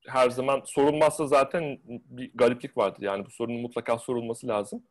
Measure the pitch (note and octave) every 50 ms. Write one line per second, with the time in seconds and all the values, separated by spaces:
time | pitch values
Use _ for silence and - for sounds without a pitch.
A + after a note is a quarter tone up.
0 | _ - C3 C3 B2+ B2 A#2 C3 B2+ C3+ C#3 C3+ - - - C#3+ C#3 D3+ D3 D3+
1 | D#3 D3 - - D#3 C3+ C#3+ C#3 C#3 - - F3 D#3+ C#3+ B2+ - _ A2+ A#2+ A#2
2 | - B2+ B2 B2 B2+ - - A#2 B2 A#2+ B2 B2 - - - B2 G#2 F#2+ - -
3 | G2+ G2 G2 G2+ G2 - - - A#2 A#2 A#2+ A#2 A#2+ A#2+ - A#2 - - A#2 A2+
4 | - - B2 A#2 A#2 A2+ A2+ - - A#2 G#2+ G#2 G2+ - A3+ A#3+ - _